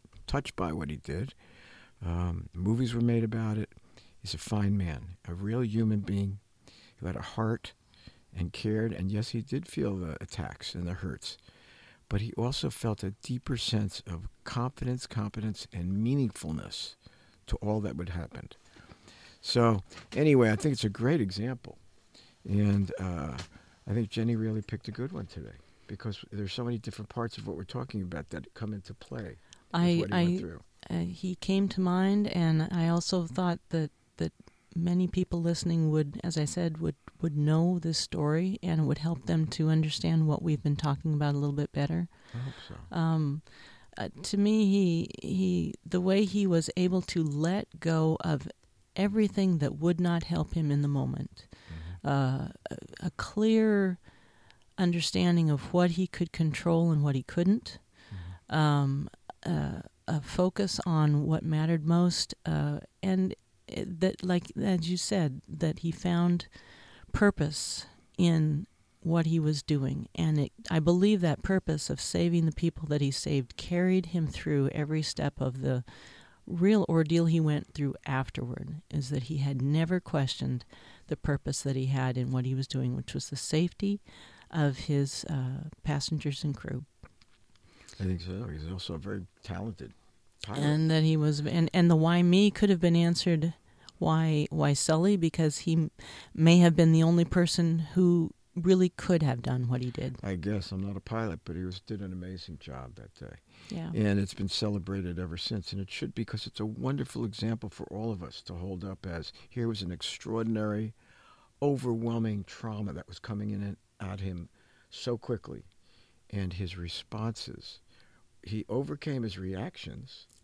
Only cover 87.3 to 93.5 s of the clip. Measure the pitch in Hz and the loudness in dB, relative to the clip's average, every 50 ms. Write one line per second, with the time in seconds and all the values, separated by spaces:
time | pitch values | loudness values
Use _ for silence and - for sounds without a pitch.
87.3 | _ _ _ _ _ _ _ _ _ - - - - - 98 92 92 85 85 90 | _ _ _ _ _ _ _ _ _ -20 -20 -18 -10 -4 -2 -2 -2 -2 -4 -6
88.3 | 92 98 120 - 76 78 76 82 95 92 - - 87 80 92 101 101 98 87 - | -8 -8 -8 -8 -8 -8 -8 -8 -8 -8 -8 -8 -8 -8 -8 -8 -8 -8 -8 -12
89.3 | _ _ - - 87 87 101 113 95 - - - - _ _ _ _ _ _ _ | _ _ -12 -10 -8 -6 -6 -8 -8 -10 -14 -16 -16 _ _ _ _ _ _ _
90.3 | _ _ - 107 104 139 143 147 151 156 160 160 160 156 156 160 160 156 151 151 | _ _ -10 -6 -4 -2 0 2 2 2 2 4 4 4 4 4 4 4 4 2
91.3 | 147 143 147 - - 170 165 - - 185 175 170 170 156 160 165 170 175 175 175 | 2 0 0 0 2 2 2 4 4 6 6 8 8 8 6 6 6 6 6 6
92.3 | 175 190 208 208 - - 208 202 190 170 170 175 170 170 170 170 175 - - 180 | 8 8 8 6 6 4 4 4 6 4 4 4 6 6 6 4 2 2 2 2
93.3 | 170 156 151 170 | 2 2 2 0